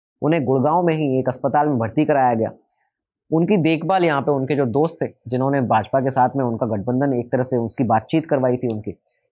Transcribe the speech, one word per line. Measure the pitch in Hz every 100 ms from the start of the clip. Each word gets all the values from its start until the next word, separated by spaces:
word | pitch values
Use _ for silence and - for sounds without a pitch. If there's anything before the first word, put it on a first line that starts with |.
| _ _
उन्हें | 147 165 123
गुड़गांव | 131 139 170
में | 175
ही | 160 147 131
एक | 131
अस्पताल | 123 135 147 151
में | 131
भर्ती | 110 113 151
कराया | 143 127
गया। | 117 107 - _ _ _ _ _ _ -
उनकी | 160 170 208
देखभाल | 156 156 165 190 170
यहाँ | 143
पे | 139
उनके | 139 131 143
जो | 135
दोस्त | 139 165 -
थे, | 127 - 120
जिन्होंने | 127 135 139
भाजपा | 113 113 - 135
के | 131
साथ | 131 127 135
में | 123
उनका | 113 113
गठबंधन, | 104 95 127 143
एक | 123 117
तरह | 127
से | 127 123
उसकी | 117 - 123
बातचीत | 110 - 160 156
करवाई | 143 127 123
थी | 127
उनकी, | 107 104 - _ _ _